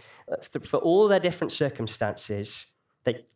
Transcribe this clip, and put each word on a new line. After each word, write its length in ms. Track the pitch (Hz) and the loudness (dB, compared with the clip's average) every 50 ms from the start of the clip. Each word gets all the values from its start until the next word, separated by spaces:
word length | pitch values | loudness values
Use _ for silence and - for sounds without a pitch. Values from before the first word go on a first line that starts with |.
| - - - - - - | -10 -20 -20 -20 -8 -8
uh, 60 | - - - - | -8 -8 -8 -10
th-, 140 | - 147 - | -10 -10 -4
for 120 | - - | -2 -2
all 300 | - - 165 175 202 214 | 0 2 4 6 6 6
their 120 | 202 196 185 | 6 6 4
different 340 | 175 175 165 - 160 139 - | 4 0 0 -2 -4 -6 -2
circumstances, 1120 | - 147 135 - - 113 107 - - 113 104 - - - - 104 101 101 - - - - - _ _ _ _ _ _ _ | 0 -2 -2 0 -4 -6 -6 -4 -2 -2 -2 -2 -6 -6 -6 -6 -6 -6 -6 -8 -8 -10 -12 _ _ _ _ _ _ _
they, 200 | 123 113 - - _ _ | -2 -2 -2 -8 _ _